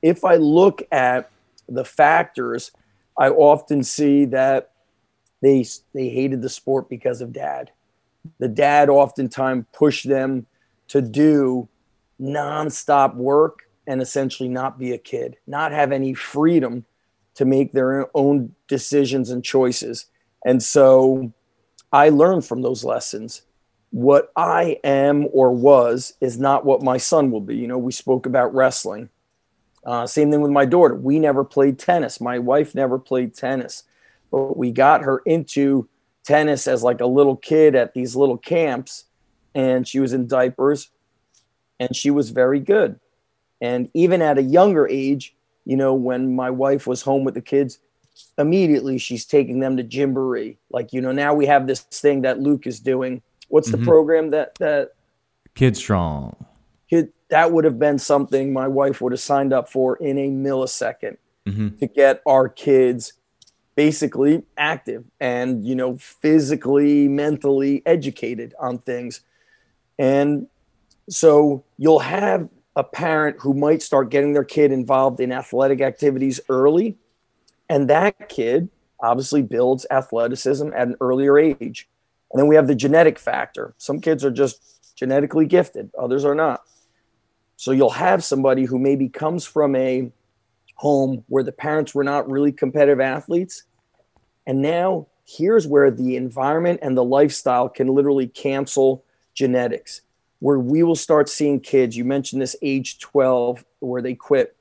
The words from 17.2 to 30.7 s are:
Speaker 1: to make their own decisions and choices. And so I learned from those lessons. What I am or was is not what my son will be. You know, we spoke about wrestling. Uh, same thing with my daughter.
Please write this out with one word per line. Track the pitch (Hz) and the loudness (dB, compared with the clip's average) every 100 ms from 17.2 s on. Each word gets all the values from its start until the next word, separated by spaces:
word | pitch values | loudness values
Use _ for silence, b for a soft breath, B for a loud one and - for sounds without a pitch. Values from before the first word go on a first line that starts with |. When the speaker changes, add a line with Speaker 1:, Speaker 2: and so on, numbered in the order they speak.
| _ | _
Speaker 1:
to | - | -2
make | 131 135 139 | 0 2 0
their | 131 131 135 131 | 0 0 -2 -4
own | 151 139 143 120 _ _ | 0 2 2 -2 _ _
decisions | 135 - 143 135 135 120 | -6 -2 0 0 -2 -4
and | 123 | -6
choices. | 120 139 127 123 113 117 - _ _ _ | -2 0 0 -2 -8 -12 -16 _ _ _
And | - 127 | 0 0
so | - 151 135 131 131 131 123 - _ _ _ _ _ | 2 4 6 8 6 2 -4 -14 _ _ _ _ _
I | 139 147 | 4 6
learned | 147 170 185 | 6 4 2
from | - 123 | -2 -6
those | 123 127 | -4 -6
lessons. | 123 113 - 107 113 - _ _ _ _ _ | -6 -6 -8 -12 -14 -18 _ _ _ _ _
What | - 123 143 - - | -2 4 4 2 -4
I | 170 165 170 151 | 0 0 -2 -2
am | 143 139 139 143 147 | -2 2 2 0 0
or | 131 131 | 2 2
was | 123 131 139 120 123 131 - | 4 6 6 4 -2 -6 -6
is | 131 117 | -6 -2
not | 139 139 | 0 0
what | 139 131 | 2 0
my | 135 127 | 0 -2
son | - 160 139 | 0 0 0
will | 113 | -2
be. | 101 113 | -6 -8
You | 120 | -6
know, | 127 | -6
we | 123 | -6
spoke | 123 - 131 131 | -8 -2 -2 0
about | 127 123 | 0 0
wrestling. | 131 131 - 101 104 120 _ _ _ _ _ _ _ | 2 0 0 -8 -10 -16 _ _ _ _ _ _ _
Uh, | - 120 120 | -8 -6 -4
same | - 147 | 0 2
thing | 147 | 2
with | 147 | 2
my | 143 | 2
daughter. | 135 | 4